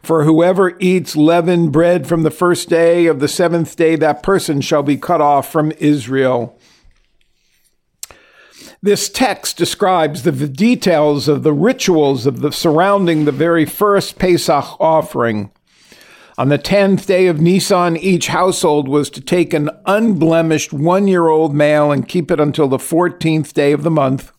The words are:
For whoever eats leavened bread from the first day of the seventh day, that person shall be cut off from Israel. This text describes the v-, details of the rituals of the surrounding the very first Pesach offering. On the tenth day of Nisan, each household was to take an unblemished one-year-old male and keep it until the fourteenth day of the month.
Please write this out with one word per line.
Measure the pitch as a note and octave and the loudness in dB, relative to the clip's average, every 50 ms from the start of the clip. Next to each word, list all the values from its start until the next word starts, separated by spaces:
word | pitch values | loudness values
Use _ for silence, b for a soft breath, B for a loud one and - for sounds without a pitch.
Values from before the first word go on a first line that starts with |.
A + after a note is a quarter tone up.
For | - - E3 D#3+ D3 | -2 -2 0 2 2
whoever | D#3 D#3+ D#3 E3+ F3+ F#3 F3+ G3 F3+ F3 - | 2 4 4 4 2 2 2 0 0 0 -2
eats | F3+ F3+ F#3 F#3 C#3+ - - | 0 0 0 0 -2 -4 -2
leavened | D3+ D3+ D#3 E3+ F3 E3 F3 F3+ F3 E3+ D#3+ C3 | 0 2 4 2 2 2 2 0 0 0 0 2
bread | D#3 E3+ E3+ F3+ F3 - | 2 2 2 2 0 0
from | - E3+ E3 D#3+ | -2 -2 0 0
the | D#3 | -2
first | - - F3+ F3 F3 F3 - - | -2 0 0 0 0 -2 -2 -2
day | F3 E3 E3+ E3+ E3+ F3 E3+ | 0 2 2 2 2 2 2
of | E3 D#3 C3+ | 2 0 0
the | C#3 | -2
seventh | C#3+ - - F3+ E3 E3+ E3+ E3 - - | -4 -2 -2 0 0 0 -2 -2 -4 -2
day, | - E3+ D#3+ E3 | 0 0 0 2
that | D#3 D#3+ D#3 D3 - - | 2 0 -2 -2 -2 -2
person | - G3 F3+ - - D3+ C#3 | -2 -2 0 0 -2 -4 -4
shall | C3+ - D#3+ D3 C#3 | -2 0 -2 0 0
be | D3 C#3+ | 0 -2
cut | - - - F3 D#3 | -4 -2 -2 0 2
off | D3+ D3 C#3+ C#3 C3 - | 2 2 2 2 0 -2
from | - D#3+ D3+ D#3 D#3+ - | -2 -2 -2 -2 -4 -2
Israel. | - D3 D3 C#3+ A2+ A#2+ C3+ C3+ C3 B2+ B2+ A#2+ A#2 - _ b b b b b b b b b b _ _ _ _ _ _ _ _ _ _ _ _ _ _ _ _ _ _ _ B B B B B B B B B B B B B B B B | 0 0 0 0 -2 -4 -2 0 0 0 0 -2 -4 -8 _ b b b b b b b b b b _ _ _ _ _ _ _ _ _ _ _ _ _ _ _ _ _ _ _ B B B B B B B B B B B B B B B B
This | - G3+ G3+ - - - | -2 -2 0 0 -2 -8
text | - - - G#3 F#3+ - - - - | -4 -2 -2 -2 -2 -6 -8 -12 -4
describes | - D#3 - - - D#3+ F3+ F#3+ F3 D#3+ D3+ D3 C3+ | -4 -4 -4 -2 -2 0 0 2 2 0 -2 -4 -2
the | A#2+ D#3 | -4 -2
v-, | C#3+ C3 C#3+ | -2 -2 -6
details | D3 C3+ - G3+ A#3 B3 - - F#3+ E3+ D3+ D3+ D3+ D3 C#3+ - | -8 -4 0 0 2 2 2 0 0 2 2 2 2 0 0 0
of | D3 D3 C3+ | 0 -2 0
the | B2 D#3 | 0 0
rituals | D3 C#3+ E3+ A#3 C4 C4 - G3 F3 D#3+ D3 C#3 C#3 C3 A2 | 0 2 2 0 0 0 0 0 2 2 2 2 0 0 -2
of | C#3 A#2+ A#2+ | -4 -2 -2
the | B2+ D3 | -6 -6
surrounding | - - - E3+ D3 D#3 F3+ G3+ G3+ G3+ F#3+ E3+ E3 D#3 D3+ | -6 -2 -2 0 2 2 2 2 2 2 2 0 0 0 0
the | D3 | -2
very | C3+ C3 D#3+ E3+ E3+ E3 D#3 | 0 0 0 0 2 2 0
first | - - - G#3 G#3 G3+ G3 - - - - | -2 -2 -2 0 2 2 0 0 -4 -6 -4
Pesach | - F#3 F3+ E3 - - D#3+ C#3+ B2+ - - - | 0 0 2 0 2 0 0 0 0 -4 -6 -2
offering. | D3+ D#3+ D#3+ D#3+ - - - C3 A#2+ A#2 A2 G#2 G2+ G#2 _ _ _ b b b b b b b b b b b b b b | 0 2 2 2 0 -2 -4 -2 -2 -2 -2 -4 -6 -10 _ _ _ b b b b b b b b b b b b b b
On | - B2+ C#3 | -4 0 0
the | D3 C3+ | 0 0
tenth | - - G3 G3+ G3 G3 G3 F#3 - | -2 -2 0 2 2 2 0 0 0
day | - F#3+ F3+ F#3+ | 0 0 2 2
of | F#3 E3 D3 | 2 2 2
Nisan, | D#3+ F3 F#3 G3 - - G3+ F3+ F3 F3 E3 | 2 2 2 2 0 0 0 0 2 0 -2
each | D#3+ D#3+ F#3+ F#3 E3+ - | -2 0 0 0 0 -2
household | - D3+ E3 F3+ F#3+ F#3 - - E3+ D3 D3 C#3 | -4 -2 0 0 0 0 0 0 0 0 0 0
was | C3 C#3 D3 C#3+ - | 0 -2 -2 -2 -2
to | - - | -8 -16
take | B2+ - F3+ F3+ E3 - - | -6 -2 0 0 0 0 -2
an | D#3 D3 D3+ - - _ | -4 -4 -4 -8 -8 _
unblemished | - G3 G#3+ A3+ A#3 G3+ D#3 D#3+ D#3+ E3 E3 E3 D#3+ D#3 D3 - - - | -2 0 0 2 0 0 0 2 2 2 2 2 0 -2 -2 -4 -6 -6
one-year-old | C#3 C#3+ E3+ F3+ G3 G3+ G3 F#3+ F3 E3+ D#3+ D#3 D#3 D#3+ D3+ C#3+ | -2 0 0 2 2 2 2 2 2 2 2 2 2 2 0 0
male | D3 D3 D3 D3+ D3+ D3 D3 | 0 2 2 2 2 2 0
and | C#3+ C3+ B2+ | 0 -2 -4
keep | - - F3+ D#3 - | -4 -4 -6 -2 -2
it | F3 D#3 | 0 0
until | D3+ D3 - - D3+ | 0 -2 0 0 0
the | C3+ C3 | 0 0
fourteenth | C3+ - - E3 D#3+ F3+ E3+ - - - D#3+ D#3+ D#3+ D3 - - | -4 -4 -2 0 0 0 0 -2 -4 -2 -2 0 -2 -2 -4 -2
day | - D3 C#3+ | 0 0 2
of | D3 C#3+ | 0 0
the | D3 E3+ | 0 -2
month. | D#3+ D3+ C3+ C3 C3+ B2+ - - _ | 0 0 0 0 -2 -4 -6 -14 _